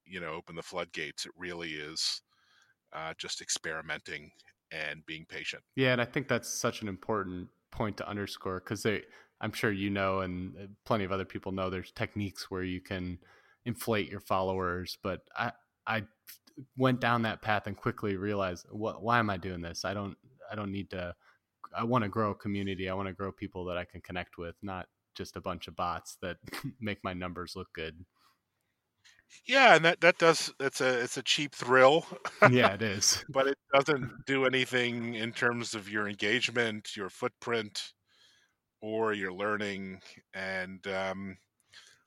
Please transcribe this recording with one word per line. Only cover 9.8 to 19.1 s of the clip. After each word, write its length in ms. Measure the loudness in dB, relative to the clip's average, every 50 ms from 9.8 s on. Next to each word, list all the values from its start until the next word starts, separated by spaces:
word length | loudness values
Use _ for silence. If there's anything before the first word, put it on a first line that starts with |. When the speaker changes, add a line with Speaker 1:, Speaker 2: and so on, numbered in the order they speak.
| -2 -2
Speaker 2:
know, 300 | 0 0 0 0 0 0
and, 360 | -2 -4 -4 -6 -6 -8 -10 -12
uh, 100 | -16 -16 -18 _ _
plenty 180 | -2 0 0 0
of 80 | 0
other 120 | -2 -2 -4
people 260 | -4 -8 -8 -6 -4
know, 180 | -4 -2 -2 -2
there's 220 | -2 -4 -6 -8
techniques 580 | -6 -6 -6 -4 -4 -4 -4 -4 -6 -10 -12 -8
where 140 | -6 -4 -4
you 180 | -4 -4 -6
can 380 | -6 -6 -6 -6 -4 -6 -8 -10 -12 -20 -20 -20 _ _ _ _ _
inflate 440 | -8 -8 -4 -2 0 0 0 0 -2
your 120 | -6 -12
followers, 760 | -4 -2 0 0 2 0 0 0 0 0 -2 -2 -4 -8 -10 -8 _
but 240 | -6 -6 -6 -8 _ -6
I, 160 | -4 -4 -4 -6 -10 _ _ _ _ _
I 220 | -2 -2 -2 -2 -6 _ _ _ -20 -20 -20 _ -20 _ -20 -20 -16 _
went 240 | 2 2 2 4 4
down 220 | 2 2 2 4
that 220 | 2 0 -2 -2 0
path 240 | 0 0 0 0 -4
and 100 | -8 -4
quickly 400 | -2 -4 -4 -2 -2 -2 -2 -2
realized, 480 | -2 -2 0 0 0 -2 -2 -6 -10 -12
Wh-, 300 | -10 -6 -6 -6 -6 -4
why 200 | 0 2